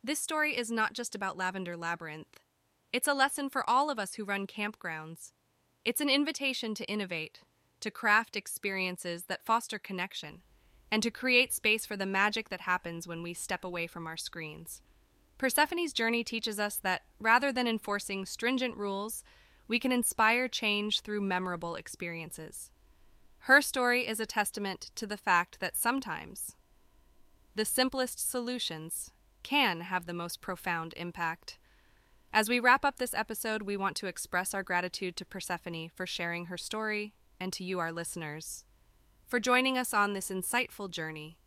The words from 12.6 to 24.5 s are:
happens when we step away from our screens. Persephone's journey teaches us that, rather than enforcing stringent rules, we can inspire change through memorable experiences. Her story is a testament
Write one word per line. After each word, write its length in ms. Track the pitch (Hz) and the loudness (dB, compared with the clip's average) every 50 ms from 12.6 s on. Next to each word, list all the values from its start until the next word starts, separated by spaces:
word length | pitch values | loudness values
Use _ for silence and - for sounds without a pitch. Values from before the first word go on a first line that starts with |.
happens 440 | - - 180 180 - 170 170 170 170 | -2 0 0 0 0 -6 -8 -8 -8
when 160 | 170 170 165 | -8 -8 -6
we 120 | 170 170 175 | -6 -8 -8
step 300 | - - - 196 180 - | -8 -4 -4 -4 -4 -4
away 220 | 185 175 170 170 | -4 -4 -4 -4
from 200 | 165 - 175 165 | -4 -6 -8 -8
our 100 | 160 160 | -8 -8
screens. 680 | 165 - - - 170 160 156 151 156 165 - - - _ _ _ _ _ _ _ _ _ _ _ - | -8 -10 -10 -10 -10 -10 -10 -10 -12 -14 -14 -16 -16 _ _ _ _ _ _ _ _ _ _ _ 0
Persephone's 540 | - 262 - - 302 302 359 339 349 311 | 0 2 6 4 4 4 4 0 0 0
journey 320 | - - 233 226 233 233 226 | 0 0 2 2 2 2 0
teaches 340 | - - 226 220 233 208 202 | -2 -4 -4 -4 -4 -2 0
us 180 | 208 208 - | -2 -2 -2
that, 260 | - - 190 185 - - - _ _ | -2 0 0 0 0 -4 -12 _ _
rather 320 | 214 220 226 254 269 277 | 4 6 6 8 6 4
than 160 | 254 254 247 233 | 2 2 2 2
enforcing 560 | 226 214 - - 202 202 - - 196 196 190 | 2 0 0 -2 -2 -2 -2 -4 -6 -6 -6
stringent 520 | - - - - 240 262 254 254 247 - | -6 -6 -2 0 2 2 2 0 -2 -2
rules, 460 | - 202 202 196 196 202 226 220 - - - - - - _ - _ _ - | -4 -4 -2 -2 -2 -4 -6 -8 -10 -12 -16 -20 -20 -20 _ -20 _ _ -2
we 100 | 226 240 | 0 2
can 140 | - 254 | 2 2
inspire 560 | 254 247 233 - - - 220 220 233 240 254 247 | 2 4 2 0 2 4 4 6 6 4 2 0
change 520 | - - - 214 208 208 208 214 208 - | -2 -2 0 0 0 0 0 0 -2 -2
through 200 | - - 208 208 | -2 -2 -2 0
memorable 540 | 202 196 185 180 185 180 175 170 175 170 165 | 0 2 0 0 0 -2 -4 -4 -4 -6 -6
experiences. 960 | - - - - - 180 170 170 165 165 156 - - 160 - - - - - _ _ _ _ _ _ - - - - - - - _ | -6 -8 -12 -10 -8 -8 -8 -8 -8 -10 -10 -12 -12 -12 -12 -12 -14 -16 -16 _ _ _ _ _ _ -20 -20 -20 -20 -20 -20 -20 _
Her 200 | - - 262 285 | 6 8 8 8
story 460 | 285 - - 269 247 247 240 247 247 | 8 6 0 2 4 4 4 4 2
is 120 | - 220 214 | 0 -2 -2
a 80 | 226 | -4
testament 640 | 214 - 220 208 - | -2 2 0 0 2